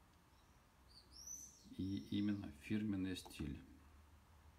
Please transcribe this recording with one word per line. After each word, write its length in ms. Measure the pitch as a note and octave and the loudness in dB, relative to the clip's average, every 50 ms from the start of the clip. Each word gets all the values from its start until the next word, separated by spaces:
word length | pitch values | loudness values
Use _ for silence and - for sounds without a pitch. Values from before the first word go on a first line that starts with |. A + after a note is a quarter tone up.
| - - - - - - - - - - - - - - - - - - - - - - - - - - - - - - - - - - - | -20 -20 -20 -20 -20 -20 -20 -20 -20 -20 -20 -20 -20 -20 -20 -20 -20 -20 -18 -18 -18 -16 -14 -10 -8 -6 -6 -6 -6 -10 -12 -16 -16 -10 -4
И 300 | - F#2+ F#2+ G2 G#2 G#2+ - | -2 0 2 2 0 2 2
именно 380 | G#2+ G2+ G2+ G#2 G#2 G2+ - - - - - | 4 4 6 6 4 4 0 -4 -8 -8 0
фирменный 540 | - A2 G#2+ G#2 G#2+ G2+ F#2+ F#2 F#2 F2+ | 2 4 4 4 4 4 4 4 2 2
стиль. 440 | - - - - - D#2+ D2 C#2+ - - - - - - - - - - - - - - - - - - - - | 0 -4 -6 -4 -2 -2 0 -2 -4 -6 -12 -16 -18 -18 -18 -20 -20 -18 -18 -20 -20 -20 -20 -20 -20 -20 -20 -20